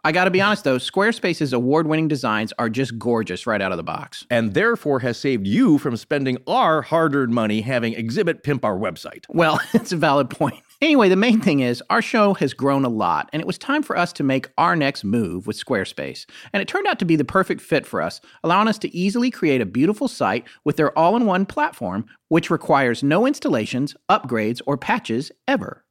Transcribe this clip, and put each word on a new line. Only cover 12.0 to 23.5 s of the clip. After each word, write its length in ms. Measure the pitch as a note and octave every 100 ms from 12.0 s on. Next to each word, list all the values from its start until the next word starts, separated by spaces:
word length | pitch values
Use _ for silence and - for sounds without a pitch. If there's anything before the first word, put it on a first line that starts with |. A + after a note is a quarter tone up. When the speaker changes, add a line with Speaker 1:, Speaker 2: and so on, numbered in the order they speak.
Speaker 1:
show 320 | - A#3 G3+
has 220 | F#3+ C#3+
grown 320 | - C3+ C#3 C3
a 20 |
lot, 400 | A2 F2+ D#2 -
and 60 | D#3
it 40 | F3
was 120 | -
time 240 | - D4
for 120 | - -
us 160 | F3
to 80 | -
make 260 | C#3 C3+ - -
our 180 | E3+
next 300 | E3+ C#3 -
move 420 | G2 A#2 G2 F2+ G2+
with 160 | G#2
Squarespace. 600 | - A2+ F#2 - C#2+ - - - -
And 80 | -
it 60 | -
turned 180 | F#4+ G4+
out 120 | D#4+
to 40 |
be 120 | F3 D#3+
the 80 | C#3
perfect 340 | F#3+ F#3 E3+
fit 240 | - D3+
for 160 | - F#2+
us, 220 | D#2+ - - -
allowing 260 | - F3+ A3
us 100 | G#3+
to 180 | - F3
easily 340 | F#3+ A#3 B3+
create 300 | - E3 C3
a 60 | G2+
beautiful 420 | A2 E3 G#3 C#4
site 380 | - G#2+ A2+ - -
with 140 | D3+ C#3+
their 200 | D3 -
all-in-one 460 | E3 A3+ A3+ F#3
platform, 640 | F#3+ - D4+ - F#2+ F#2+ - _ _
which 200 | E3 E3
requires 540 | E3 - C#3+ B2+ A#2
no 240 | C#3 E3 B3+
installations, 680 | D4 D4